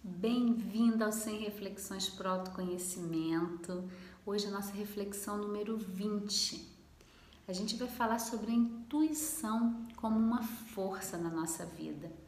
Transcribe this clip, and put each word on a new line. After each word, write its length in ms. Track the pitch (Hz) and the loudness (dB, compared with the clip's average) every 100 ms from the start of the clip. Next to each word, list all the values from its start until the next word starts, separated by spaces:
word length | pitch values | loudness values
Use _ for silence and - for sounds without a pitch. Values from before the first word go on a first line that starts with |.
| 202 | -8
Bem-vinda 960 | 175 220 247 240 226 190 214 233 220 214 | -2 0 4 4 4 2 4 6 6 4
ao 60 | |
Cem 280 | 214 220 214 | 2 -2 -2
Reflexões 720 | 214 202 196 190 - 190 190 | -4 -4 -8 -8 -8 -4 -4
pro 200 | - 190 | -2 0
Autoconhecimento. 1500 | 185 185 185 180 180 180 - 170 165 160 165 170 170 - 180 185 - - - - | 0 0 -2 -2 -2 -4 -4 0 0 2 2 2 -2 -4 -4 -4 -10 -16 -10 -2
Hoje 220 | 208 202 | 0 0
a 20 | |
nossa 220 | 202 202 | -2 -4
reflexão 680 | 202 208 - 202 - - 208 | -4 -6 -4 -4 -4 -4 -2
número 380 | 208 208 208 220 | -2 -2 -2 -2
vinte. 880 | 190 185 208 214 202 - - - - - - - - - - - - | -4 -2 0 0 0 0 0 -2 -12 -18 -20 -20 -20 -20 -20 -18 -6
A 60 | |
gente 240 | 180 220 233 | -4 -2 -2
vai 140 | 247 | -4
falar 280 | - 226 233 | 2 2 2
sobre 340 | - 226 214 | 0 -4 2
a 40 | 233 | 4
intuição 1300 | 233 - - 294 311 302 - - 214 220 233 233 - - | 4 2 -2 4 4 4 -2 -2 0 4 4 2 -6 -4
como 200 | 220 220 | 2 4
uma 240 | 226 240 | 6 4
força 760 | 226 - - - 190 190 - 175 | 0 -6 -8 -2 -2 -2 -4 -2
na 120 | 170 | -2
nossa 360 | 165 160 - 170 | 0 -2 -2 -6
vida. 440 | 160 156 147 165 - | -6 -8 -6 -10 -12